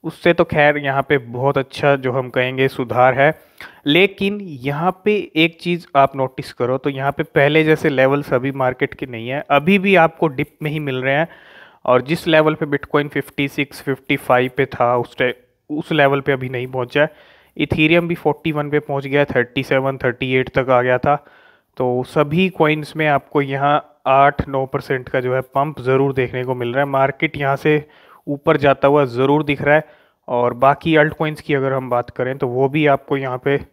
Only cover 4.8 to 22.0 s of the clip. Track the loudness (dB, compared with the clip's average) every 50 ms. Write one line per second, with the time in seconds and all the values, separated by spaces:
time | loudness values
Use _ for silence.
4.8 | -2 -2 -4 -2 _ 0 0 0 -4 -4 _ 0 0 0 0 -6 -6 -4 -4 -4
5.8 | -6 _ 2 2 2 4 2 -4 -6 -4 _ -10 -14 -14 -6 _ -2 -2 -2 -2
6.8 | -4 -6 -6 -4 -4 -4 -4 -4 -8 -2 _ 2 2 4 4 2 4 4 2 2
7.8 | 2 0 2 4 2 4 2 0 -2 -2 -2 -2 -2 -4 -4 -2 -2 -2 -2 -2
8.8 | -6 -6 -4 -12 -12 -10 -10 -12 -8 -8 -8 -8 -2 2 2 2 4 4 2 2
9.8 | 2 4 4 4 4 4 2 -2 -4 -2 -2 -4 -8 _ _ _ -8 -6 -6 -6
10.8 | -6 -6 -6 -4 -2 -2 0 0 -2 -4 -8 -20 -20 -20 -20 -20 -20 -20 _ _
11.8 | _ 2 2 2 2 0 -6 -4 0 2 4 4 4 2 0 -2 -4 -4 -4 -6
12.8 | -4 -2 -2 -2 -2 -2 -6 -8 -8 -6 _ -6 -6 -4 -4 -6 -6 -6 -8 -10
13.8 | -6 -6 -6 -6 _ -4 -4 -4 0 2 2 2 2 0 -2 -2 -4 -4 0 -2
14.8 | 0 0 2 0 -2 -6 -4 -4 -4 -4 -4 _ _ _ _ _ _ _ -8 -8
15.8 | -6 -2 2 2 4 4 2 0 0 -2 -4 -2 -4 -8 -8 -8 -8 -6 -6 -8
16.8 | -8 -2 0 0 0 0 -2 _ -20 _ _ _ _ _ _ -6 -4 -4 0 0
17.8 | 2 4 4 2 2 0 -6 -4 -2 -4 -4 -2 -6 -6 -4 -4 -4 -2 -4 -4
18.8 | -2 -2 -6 -6 -4 -2 0 0 0 2 0 -2 -2 -2 _ -8 -2 0 -2 0
19.8 | 0 -2 -4 -2 -4 -4 -2 -2 -4 0 0 0 -2 0 _ -2 0 2 2 2
20.8 | 4 2 0 2 2 0 0 0 _ _ _ _ _ _ _ _ _ _ _ -4
21.8 | -4 -2 -2 -4